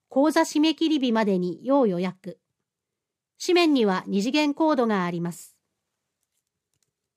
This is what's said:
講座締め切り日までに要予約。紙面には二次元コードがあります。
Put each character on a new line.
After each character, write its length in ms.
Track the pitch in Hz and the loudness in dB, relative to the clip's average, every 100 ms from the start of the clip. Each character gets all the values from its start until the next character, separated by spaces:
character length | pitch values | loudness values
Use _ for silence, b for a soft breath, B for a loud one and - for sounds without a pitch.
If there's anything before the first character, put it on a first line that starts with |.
| - | -6
講 220 | 262 302 | 0 2
座 100 | 320 | 2
締 180 | 320 311 | 0 2
め 160 | 311 311 | 0 0
切 140 | 330 | 0
り 100 | 302 | 0
日 120 | 254 | 0
ま 120 | 220 | 0
で 160 | 214 190 | 0 0
に 200 | 180 - | -2 -6
要 240 | 233 285 233 | 0 2 2
予 120 | 175 | 0
約。 400 | 180 180 180 - _ _ _ _ _ _ _ _ _ - | -6 -8 -18 -20 _ _ _ _ _ _ _ _ _ -12
紙 120 | - | 0
面 200 | 349 339 | 2 4
に 120 | 277 208 | 2 2
は 180 | 185 - | 0 -2
二 140 | 196 | -2
次 100 | 220 | 0
元 220 | 302 302 | 0 0
コ 180 | 285 320 | 0 0
ー 40 | 294 | 2
ド 120 | 233 | 0
が 180 | 208 175 | 0 -2
あ 60 | |
り 100 | 175 | -4
ま 100 | 170 | -8
す。 240 | 170 - _ _ _ _ _ _ _ _ _ _ _ _ _ _ _ _ | -10 -18 _ _ _ _ _ _ _ _ _ _ _ _ _ _ _ _